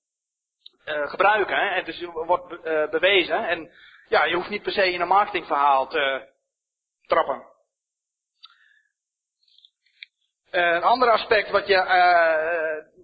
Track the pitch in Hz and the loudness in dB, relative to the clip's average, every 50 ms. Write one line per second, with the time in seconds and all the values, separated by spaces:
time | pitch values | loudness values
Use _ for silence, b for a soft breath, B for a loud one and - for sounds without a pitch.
0 | _ _ _ _ _ _ _ _ _ _ _ _ _ - _ _ _ - 151 151 | _ _ _ _ _ _ _ _ _ _ _ _ _ -20 _ _ _ -10 -6 -6
1 | 143 139 - - 185 196 214 214 190 - - 139 208 202 180 180 170 170 160 - | -6 -6 -2 0 2 2 4 2 0 -2 -2 -2 -2 -2 -2 -4 -6 -8 -10 -12
2 | 170 175 170 160 165 165 175 175 180 - 170 170 - 165 160 156 151 147 156 160 | -12 -12 -10 -8 -4 -2 -2 -2 -2 -6 -16 -12 -8 -4 -2 -2 -2 -2 -2 0
3 | 170 190 202 190 165 139 156 185 - 170 170 165 156 - B B B B B B | 2 2 4 2 2 0 -2 -4 -2 -2 -4 -6 -8 -12 B B B B B B
4 | B B 220 196 151 156 170 175 180 - 208 202 - 185 180 196 196 185 180 175 | B B 0 2 2 2 0 -2 -4 -6 -8 -10 -8 -6 -2 0 0 0 0 -2
5 | 175 175 190 196 208 202 - 175 160 - 156 143 143 143 139 135 131 131 - 156 | 0 2 2 2 2 2 -2 -8 -6 -4 -2 2 2 4 4 2 0 -2 -2 -2
6 | 143 135 135 131 131 - _ _ _ _ _ _ _ _ _ _ _ _ _ _ | -2 -2 -2 -4 -8 -12 _ _ _ _ _ _ _ _ _ _ _ _ _ _
7 | _ - 170 165 151 - 135 123 - - _ _ _ _ _ _ _ _ _ _ | _ -2 0 0 0 0 -4 -8 -10 -18 _ _ _ _ _ _ _ _ _ _
8 | _ _ _ _ _ _ _ _ b b b b b b b b b b b _ | _ _ _ _ _ _ _ _ b b b b b b b b b b b _
9 | _ _ _ _ _ _ _ _ _ _ _ _ _ _ _ _ _ _ _ _ | _ _ _ _ _ _ _ _ _ _ _ _ _ _ _ _ _ _ _ _
10 | - - _ _ _ _ _ _ _ _ - 180 175 175 170 175 175 190 233 254 | -20 -20 _ _ _ _ _ _ _ _ -4 -2 0 0 0 2 2 2 2 4
11 | 247 233 220 208 - - 233 208 196 - - 196 196 202 190 185 185 185 185 180 | 4 2 2 2 2 0 0 0 0 0 -2 -2 0 2 2 2 2 2 2 4
12 | 180 180 180 170 165 165 160 156 156 160 175 170 156 160 156 156 - _ _ _ | 4 4 4 4 4 2 2 0 0 -2 -2 -4 -4 -4 -6 -8 -12 _ _ _